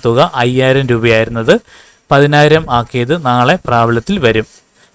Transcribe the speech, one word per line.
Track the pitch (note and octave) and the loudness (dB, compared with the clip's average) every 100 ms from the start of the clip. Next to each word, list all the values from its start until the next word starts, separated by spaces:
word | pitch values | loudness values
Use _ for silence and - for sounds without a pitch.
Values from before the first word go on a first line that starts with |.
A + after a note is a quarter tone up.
തുക | A#2+ A#2+ F3 | -2 0 0
അയ്യായിരം | C3 B2 B2+ C3 C3+ C3 | 0 -2 0 0 0 0
രൂപയായിരുന്നത് | A#2 A#2 A2+ A2+ A#2 A#2 A3+ _ - - _ - | 0 2 0 0 -4 0 -2 _ -20 -20 _ -2
പതിനായിരം | C#3+ C#3+ D3 D3+ D#3 D3+ | 2 2 2 2 2 0
ആക്കിയത് | A#2+ A#2 B2 A#2+ E3+ C3 | -4 -2 -4 -4 -2 0
നാളെ | B2 B2 F3+ C3+ | 0 0 -2 -2
പ്രാബല്യത്തിൽ | A#2+ A#2 A#2 - G3 | 0 0 -2 -4 -2
വരും. | A#2+ A2 G#2+ - _ _ _ | 0 0 -4 -12 _ _ _